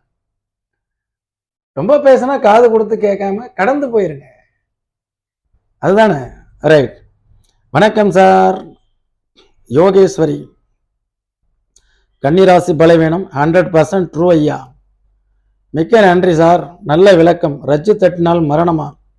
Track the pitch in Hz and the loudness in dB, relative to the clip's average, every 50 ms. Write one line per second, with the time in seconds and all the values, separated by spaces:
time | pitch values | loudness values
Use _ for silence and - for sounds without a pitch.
0 | _ _ _ _ _ _ _ _ _ _ _ _ _ _ _ _ _ _ _ _ | _ _ _ _ _ _ _ _ _ _ _ _ _ _ _ _ _ _ _ _
1 | _ _ _ _ _ _ _ _ _ _ _ _ _ _ _ 139 156 214 294 285 | _ _ _ _ _ _ _ _ _ _ _ _ _ _ _ -8 -4 -2 -2 2
2 | 285 269 262 220 240 262 277 262 247 208 208 233 247 233 220 220 214 202 226 196 | 2 2 2 2 2 -2 -4 -2 0 2 2 4 2 2 2 0 -2 -4 -4 -4
3 | 202 202 196 190 202 196 196 214 247 - _ - 185 226 277 294 277 254 233 214 | -4 -4 -4 -4 -6 -8 -8 -8 -12 -12 _ -6 -4 -4 -4 -4 -6 -4 -4 -4
4 | 190 160 151 139 - _ _ _ _ _ _ _ _ _ _ _ _ _ _ _ | -4 -4 -8 -12 -18 _ _ _ _ _ _ _ _ _ _ _ _ _ _ _
5 | _ _ _ _ _ _ _ _ _ _ _ _ _ _ _ _ - 156 190 214 | _ _ _ _ _ _ _ _ _ _ _ _ _ _ _ _ -4 -2 0 2
6 | 220 214 170 139 123 113 - - _ _ _ _ - 147 156 147 127 113 - _ | 2 2 0 -4 -8 -12 -18 -20 _ _ _ _ -2 0 2 2 0 -2 -8 _
7 | _ _ _ _ _ _ _ _ _ _ _ _ _ _ - 143 202 226 226 220 | _ _ _ _ _ _ _ _ _ _ _ _ _ _ -2 0 0 0 0 0
8 | 208 196 160 185 190 190 190 190 190 190 185 - - - - _ _ _ _ _ | -2 0 2 2 4 4 4 2 2 0 -2 -4 -10 -18 -20 _ _ _ _ _
9 | _ _ _ _ _ _ _ _ _ _ _ _ _ - 117 143 175 196 190 196 | _ _ _ _ _ _ _ _ _ _ _ _ _ -4 0 0 2 2 4 2
10 | 190 180 - - 160 151 143 143 143 - _ _ _ _ _ _ _ _ _ _ | 2 2 0 -2 -4 -4 -4 -8 -12 -18 _ _ _ _ _ _ _ _ _ _
11 | _ _ _ _ _ _ _ _ _ _ _ _ _ _ _ _ _ _ _ _ | _ _ _ _ _ _ _ _ _ _ _ _ _ _ _ _ _ _ _ _
12 | _ _ _ _ - 139 160 190 190 180 180 175 165 - 175 143 165 165 170 165 | _ _ _ _ -4 0 2 2 4 4 4 4 2 0 0 2 2 4 4 2
13 | 160 156 160 185 190 - - 135 147 160 160 185 170 - 170 160 151 - 196 196 | 2 0 -2 -4 -6 -8 -6 -4 -2 0 0 0 0 0 0 -2 0 0 -2 -4
14 | 180 165 - 147 170 180 175 160 151 151 143 135 - - _ _ _ _ _ _ | -6 -6 -4 -2 0 0 0 0 0 -2 -6 -8 -12 -18 _ _ _ _ _ _
15 | _ _ _ _ _ _ _ _ _ _ _ _ _ _ - 143 165 - 233 226 | _ _ _ _ _ _ _ _ _ _ _ _ _ _ -6 -6 -2 0 0 2
16 | 202 185 175 180 175 185 170 156 165 165 175 175 151 - - - - - 147 165 | 2 2 2 2 0 0 0 2 2 2 2 0 -2 -8 -16 -12 -6 -2 0 2
17 | 190 202 190 165 165 170 165 170 - 156 143 143 - 131 147 151 156 208 202 - | 4 4 4 4 4 2 0 0 -4 -6 -8 -8 -6 -4 -4 -2 -2 -2 -2 0
18 | 202 180 165 170 170 170 170 175 165 147 143 156 175 175 165 151 143 143 - _ | 0 -2 -2 -2 -4 -2 -2 -2 -2 -2 -2 -2 -2 -2 -4 -4 -6 -10 -14 _
19 | _ _ _ | _ _ _